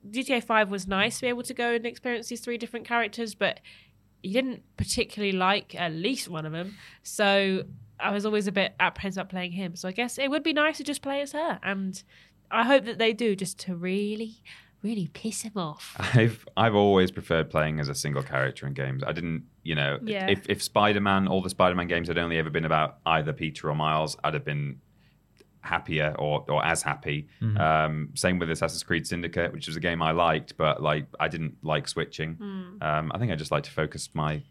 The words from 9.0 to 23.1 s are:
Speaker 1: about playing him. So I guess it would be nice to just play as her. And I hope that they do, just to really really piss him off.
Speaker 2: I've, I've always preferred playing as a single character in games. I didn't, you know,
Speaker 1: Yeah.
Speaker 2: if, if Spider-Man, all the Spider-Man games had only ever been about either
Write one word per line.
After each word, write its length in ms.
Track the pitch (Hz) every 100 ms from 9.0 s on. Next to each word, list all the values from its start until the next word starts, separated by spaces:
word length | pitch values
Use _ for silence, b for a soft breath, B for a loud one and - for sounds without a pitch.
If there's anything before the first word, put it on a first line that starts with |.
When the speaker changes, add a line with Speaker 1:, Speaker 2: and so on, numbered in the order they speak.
| 202 185
Speaker 1:
about 80 | 190
playing 220 | 185 180
him. 240 | 175 185 170
So 120 | 185
I 40 |
guess 260 | 190 240 -
it 100 | 269
would 120 | 302
be 100 | 311
nice 240 | 302 302 302
to 80 |
just 160 | 285 285
play 220 | 277 277
as 100 | 285
her. 260 | 294 320 208
And 400 | - 196 190 185 - b b b _
I 140 | 220
hope 200 | 233 277
that 140 | 233 -
they 160 | 226
do, 200 | 226 233
just 240 | 196 185 -
to 140 | - 175
really 680 | 180 190 208 214 226 220 - B B _
really 240 | 202 226 160
piss 300 | - 220 202
him 140 | 220 208
off. 400 | 165 147 - - -
Speaker 2:
I've, 320 | 123 113 110 - -
I've 180 | 113 104
always 340 | 101 95 92
preferred 400 | - - 82 78
playing 300 | 80 78 76
as 80 | 71
a 60 |
single 280 | 71 76 73
character 440 | 69 67 67 67 71
in 60 |
games. 280 | 69 67 67
I 100 | -
didn't, 300 | 80 85 80 - _
you 100 | 82
know, 240 | 78 71 71
Speaker 1:
Yeah. 240 | 220 202 139
Speaker 2:
if, 200 | 95 -
if 140 | 98
Spider-Man, 640 | - - 104 101 101 98 95
all 140 | 95
the 80 | 92
Spider-Man 380 | - 92 90 85
games 180 | 85 85
had 120 | 85
only 200 | 85 82
ever 120 | 80
been 160 | 80 80
about 320 | 78 76 -
either 260 | -